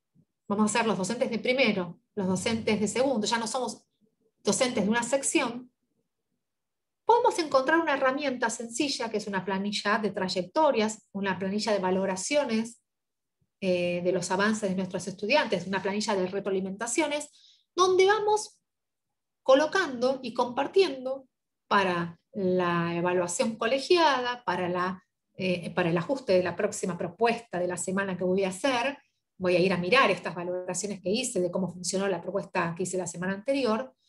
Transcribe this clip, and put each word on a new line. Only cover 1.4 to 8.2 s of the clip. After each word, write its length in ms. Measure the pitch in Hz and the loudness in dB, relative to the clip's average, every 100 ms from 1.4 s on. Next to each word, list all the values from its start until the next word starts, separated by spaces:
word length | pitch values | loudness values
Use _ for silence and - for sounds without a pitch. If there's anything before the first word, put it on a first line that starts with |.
| 247 254 233 190 170 - _ | 0 2 2 2 -4 -8 _
los 120 | - 185 | -4 -2
docentes 540 | 185 233 226 226 208 | -2 -2 -2 0 0
de 80 | 208 | 0
segundo, 380 | 220 277 233 208 | 0 0 0 0
ya 120 | 233 | -2
no 80 | 233 | -2
somos 380 | 262 247 - _ _ _ _ _ _ | -4 -6 -8 _ _ _ _ _ _
docentes 420 | - 196 247 240 | 0 2 2 0
de 60 | 196 | 0
una 120 | 233 | 0
sección, 680 | 226 277 269 320 247 240 - _ _ _ _ _ _ _ _ _ _ _ _ _ | 0 -2 0 0 0 -4 -14 _ _ _ _ _ _ _ _ _ _ _ _ _
podemos 340 | - 480 494 - | 2 4 4 2
encontrar 400 | 311 269 269 330 | 2 2 4 2
una 160 | 330 | 2
herramienta 560 | 277 262 277 | 0 0 0